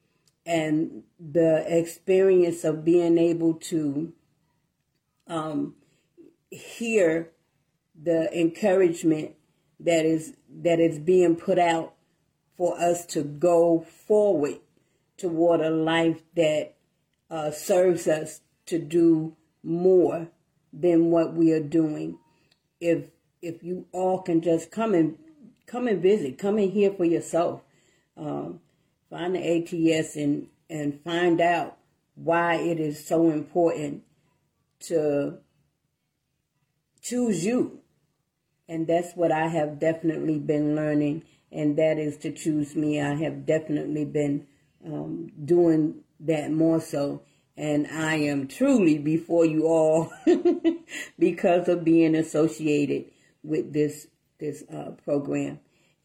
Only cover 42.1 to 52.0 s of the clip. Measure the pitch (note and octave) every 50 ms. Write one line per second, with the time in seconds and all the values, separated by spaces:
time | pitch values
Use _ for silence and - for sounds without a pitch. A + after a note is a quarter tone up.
42.1 | D3 - - D#3+ D#3 - - E3+ D3+ D3+ D3 C#3+ - D#3+ D3+ D3+ D3+ D3 C#3+ C#3+
43.1 | C#3+ D3 D#3+ C#3+ C3+ C#3 C#3 D3 D#3 D#3+ D#3 D#3 D3+ D3+ D#3 D3 D3+ D3 D3+ C#3+
44.1 | C#3+ D3+ D3 D3 C#3+ D3 - _ _ _ _ _ _ _ - E3+ D3+ D3 D3+ D#3
45.1 | D#3+ E3+ E3+ - - - D3+ C3+ F3 F3 F3 E3 D#3+ D#3 D3+ D#3 - - - _
46.1 | _ - D3+ D3 D#3+ D3+ C#3+ C3+ D3+ D#3+ D#3+ D#3+ E3 D#3+ D#3+ - - D3 C#3+ C#3+
47.1 | C#3+ C#3+ - _ _ _ _ _ _ - D3 D3+ D3 D3 D3 - C#3+ D#3+ D#3+ D#3
48.1 | D#3 D#3 D3 D3 C#3+ C#3 C3+ C3+ - - B3+ C#4 C#4 A#3 F#3+ D#3+ D3+ D3+ C#3+ D3+
49.1 | D#3 E3 - - E3+ E3+ E3 E3 D#3 D#3 D#3 D#3+ E3 E3 D#3 D#3 D#3 E3 D#3+ -
50.1 | - - - D4 F4+ - - F4 F4 - - E4 E4 - - - - - - -
51.1 | _ - E3 F3 E3 E3+ - F#3+ F3 F3+ E3+ F3+ F3 F3 E3 D#3+ E3 E3